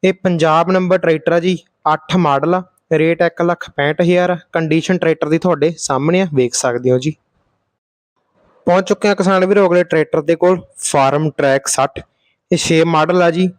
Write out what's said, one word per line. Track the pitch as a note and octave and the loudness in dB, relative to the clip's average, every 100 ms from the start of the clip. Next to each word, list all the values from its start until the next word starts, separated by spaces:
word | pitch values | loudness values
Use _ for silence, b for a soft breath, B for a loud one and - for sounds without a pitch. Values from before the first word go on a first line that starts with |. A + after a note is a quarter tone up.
ਇਹ | F#3+ | -2
ਪੰਜਾਬ | F#3 F#3 F3 D#3+ D#3 E3+ | -2 -4 0 2 2 2
ਨੰਬਰ | F#3 F#3 F#3 | 0 0 0
ਟਰੈਕਟਰ | F3 D#3+ D#3 | 0 -2 0
ਆ | E3+ | 0
ਜੀ, | E3+ F3 _ _ - | 0 -4 _ _ -2
ਅੱਠ | D#3 - F3+ | -2 -2 0
ਮਾਡਲ | E3 C#3 D3+ F#3 | 0 0 0 -2
ਆ, | F3+ _ _ | -4 _ _
ਰੇਟ | D#3+ D#3+ E3 | 0 0 0
ਇੱਕ | E3+ - | -2 0
ਲੱਖ | F3 F3 - - | -2 -2 -8 -4
ਪੈਂਹਠ | C#3+ D#3 | -4 0
ਹਜ਼ਾਰ | F3 F3+ F3+ | 0 0 0
ਆ, | F3 _ | -4 _
ਕੰਡੀਸ਼ਨ | E3 D#3+ D#3+ - F3+ | -6 -2 -2 -2 -2
ਟਰੈਕਟਰ | E3 D#3 D3+ | 0 -2 -2
ਦੀ | D#3+ | -2
ਤੁਹਾਡੇ | F#3 D#3 D3+ E3 | 0 0 -2 -2
ਸਾਹਮਣੇ | - C3 D3 F3+ | -4 -2 0 0
ਆ, | F#3+ | 0
ਵੇਖ | C#3 B2 | 0 -2
ਸਕਦੇ | - C3+ A#2+ B2+ | -2 -4 -2 0
ਹੋ | B2+ | 0
ਜੀ। | C#3 D#3 _ _ _ _ _ _ _ _ _ _ _ _ _ _ - | -2 -10 _ _ _ _ _ _ _ _ _ _ _ _ _ _ -2
ਪਹੁੰਚ | F3+ F#3 | 0 0
ਚੁੱਕੇ | G3+ G#3 | -2 0
ਹਾਂ | G3+ | 0
ਕਿਸਾਨ | F#3 F#3+ F#3 | 2 2 2
ਵੀਰੋ | G3+ F#3+ | 2 4
ਅਗਲੇ | F3 | 2
ਟਰੈਕਟਰ | F3 D#3+ D3+ E3+ | 2 0 0 -2
ਦੇ | D3+ E3 | -2 0
ਕੋਲ, | F3+ F3+ - - | 2 0 -4 -12
ਫਾਰਮ | - D3 C3+ C#3+ D#3 | -4 0 2 0 -2
ਟਰੈਕ | - C#3+ C3+ - | -2 0 0 -2
ਸੱਠ। | - C3+ - - _ _ _ _ | -2 -2 -4 -20 _ _ _ _
ਇਹ | E3+ | -4
ਛੇ | - D#3+ | 0 2
ਮਾਡਲ | E3 D#3+ D#3 F3+ | 2 2 2 2
ਆ | E3+ | 2
ਜੀ | E3 F#3 | 2 -2